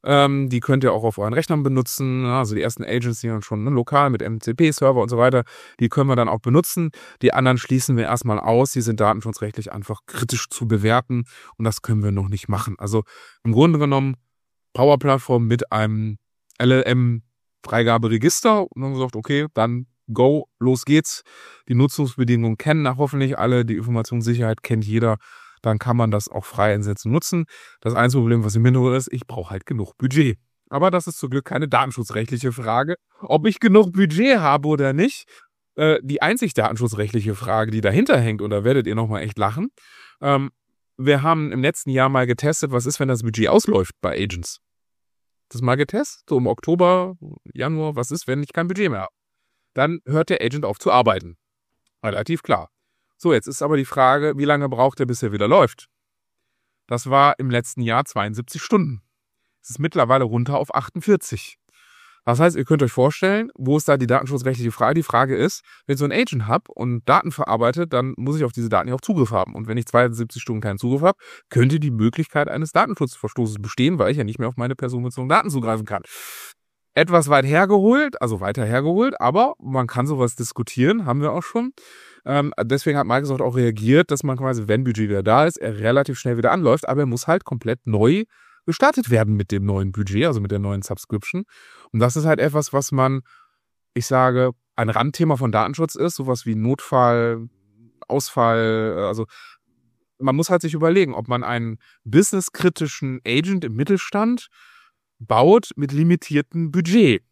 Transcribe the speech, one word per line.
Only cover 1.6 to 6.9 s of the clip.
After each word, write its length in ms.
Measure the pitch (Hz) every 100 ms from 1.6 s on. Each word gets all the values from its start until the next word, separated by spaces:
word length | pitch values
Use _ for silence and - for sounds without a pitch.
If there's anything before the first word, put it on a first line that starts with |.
benutzen. 600 | 139 131 123 - 131 127
Ja, 140 | 123 127
also 160 | 113
die 80 | 107
ersten 220 | 113 -
Agents, 380 | - 120 120 113
die 80 | 113
dann 120 | 110
schon, 220 | - 107
ne, 80 | 113
lokal 400 | 135 120 143 143
mit 100 | 117
M 180 | 92 113
C 140 | -
P-Server 480 | 120 160 147 139 127
und 80 | 120
so 80 | 120
weiter, 240 | 123 127 117 - - -
die 100 | 117
können 180 | - 135
wir 80 | 123
dann 140 | 113
auch 100 | 107
benutzen. 520 | 123 139 175 - 160